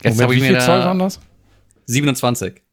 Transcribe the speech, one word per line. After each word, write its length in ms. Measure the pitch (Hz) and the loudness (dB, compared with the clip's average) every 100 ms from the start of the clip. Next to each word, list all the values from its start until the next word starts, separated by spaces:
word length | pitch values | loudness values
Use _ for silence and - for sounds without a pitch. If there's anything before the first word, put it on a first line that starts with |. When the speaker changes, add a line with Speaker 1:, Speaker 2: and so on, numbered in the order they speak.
Speaker 1:
jetzt 140 | 117 | -2
Speaker 2:
Moment, 60 | 113 | 0
Speaker 1:
hab 100 | 123 | 2
ich 60 | 127 | 2
Speaker 2:
wie 40 | |
Speaker 1:
mir 60 | 135 | 2
Speaker 2:
viel 80 | |
Speaker 1:
da 100 | 127 | 2
Speaker 2:
Zoll 140 | 123 123 | 2 2
waren 200 | 180 185 | 0 -2
das? 200 | 190 - - _ _ _ _ _ | -2 -6 -18 _ _ _ _ _
Speaker 1:
siebenundzwanzig. 760 | - 123 147 127 123 120 92 - _ | -6 -2 -2 -2 -2 -4 -6 -10 _